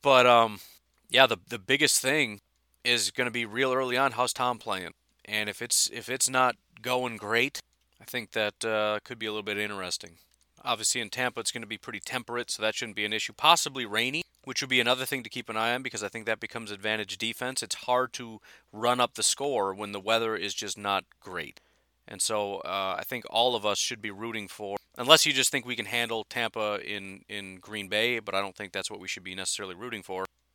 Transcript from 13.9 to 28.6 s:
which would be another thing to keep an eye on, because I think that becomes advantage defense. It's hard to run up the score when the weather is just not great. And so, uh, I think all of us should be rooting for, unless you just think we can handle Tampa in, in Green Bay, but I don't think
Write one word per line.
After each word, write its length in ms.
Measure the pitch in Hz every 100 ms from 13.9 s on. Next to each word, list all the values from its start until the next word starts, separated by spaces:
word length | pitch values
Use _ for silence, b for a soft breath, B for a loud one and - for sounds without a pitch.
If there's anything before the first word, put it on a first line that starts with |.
| 107 117 151 - _
which 160 | - 127
would 80 | 135
be 120 | 127
another 260 | 120 127 131
thing 160 | 135
to 80 | 113
keep 180 | 127 120
an 80 | 110
eye 180 | 117
on, 80 | 123
because 220 | 131 107
I 40 | 101
think 180 | 113 107
that 140 | 110
becomes 300 | 110 120 110
advantage 460 | 101 107 110 101 92
defense. 460 | 113 113 127 131
It's 240 | 113 - -
hard 260 | 123 127
to 280 | - 120 110 B B B
run 300 | 104 117 123
up 140 | 123
the 80 | -
score 500 | 107 - 139 123 98
when 200 | 98 104
the 80 | 101
weather 360 | 98 113 113 107
is 160 | 101
just 240 | - 104 104
not 280 | 101 98 - _
great. 380 | 101 90 76 - _ _ _ _ -
And 120 | 101
so, 360 | - 107 101 98
uh, 320 | - 98 95 92
I 60 |
think 200 | - 123 -
all 240 | 110 123
of 100 | 120
us 140 | 104 101
should 240 | - 117
be 80 | 104
rooting 380 | 98 117 110 98
for, 300 | - 101 101 _ -
unless 260 | 123 156
you 80 | 156
just 200 | 135 127
think 120 | 139
we 120 | 123 120
can 100 | 98
handle 380 | 117 117 113 104
Tampa 520 | 127 117 117 107 104
in, 360 | - 101 98 95 -
in 300 | 104 95 92
Green 280 | 98 107 95
Bay, 300 | 104 117 120
but 160 | 101
I 60 | 95
don't 160 | 98
think 160 | -